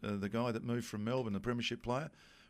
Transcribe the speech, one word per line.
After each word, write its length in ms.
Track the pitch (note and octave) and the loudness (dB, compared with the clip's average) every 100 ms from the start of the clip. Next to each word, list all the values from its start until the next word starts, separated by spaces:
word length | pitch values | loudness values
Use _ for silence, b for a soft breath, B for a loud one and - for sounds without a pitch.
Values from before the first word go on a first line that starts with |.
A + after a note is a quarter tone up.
uh, 120 | G#2+ G2+ | -2 0
the 140 | G2 | 2
guy 220 | A#2 B2 | 2 2
that 100 | A2+ | 0
moved 220 | A#2+ A#2+ A2+ | 0 -2 -2
from 180 | G#2+ | -4
Melbourne, 300 | G#2+ C3 A2+ | 0 0 2
the 60 | G2 | 0
premiership 440 | G#2+ A#2+ A#2 A#2+ | 0 0 0 -2
player, 260 | A2+ B2+ D#3 b b b b | 0 0 -2 b b b b